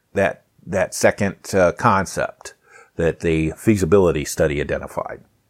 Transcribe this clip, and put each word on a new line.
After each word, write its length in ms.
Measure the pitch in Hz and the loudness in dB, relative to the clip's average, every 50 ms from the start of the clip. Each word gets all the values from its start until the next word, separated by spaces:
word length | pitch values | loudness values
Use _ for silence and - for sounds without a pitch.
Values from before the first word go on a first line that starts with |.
| _ _ _ | _ _ _
that, 300 | 98 95 - - - _ _ _ _ _ | 0 0 0 -2 -6 _ _ _ _ _
that 300 | - 87 95 90 - - | -6 -2 -2 -2 -2 -4
second, 400 | - - 104 - - 104 98 - - _ - - | 0 0 0 2 2 -4 -4 -4 -6 _ -4 0
uh, 200 | 98 90 87 85 | 2 2 2 2
concept 800 | - - 123 101 95 95 - - 85 60 - - _ - - - _ _ _ _ - - _ _ | 2 0 2 2 2 -2 -4 -4 -6 -6 -6 -8 _ -20 -20 -20 _ _ _ _ -20 -20 _ _
that 240 | - 85 82 76 - | -2 0 0 0 0
the 320 | - 85 80 80 80 78 | -2 0 0 2 0 -2
feasibility 760 | - - - 113 110 101 92 80 92 101 95 85 76 73 71 | -4 -2 2 2 2 2 4 4 4 6 6 4 2 0 -4
study 340 | - - - 87 78 73 71 | -6 -2 -2 0 0 0 -2
identified. 600 | 71 - - - - - - - - - - - _ _ _ _ _ _ | -4 -4 -6 -6 -8 -8 -10 -10 -10 -10 -12 -16 _ _ _ _ _ _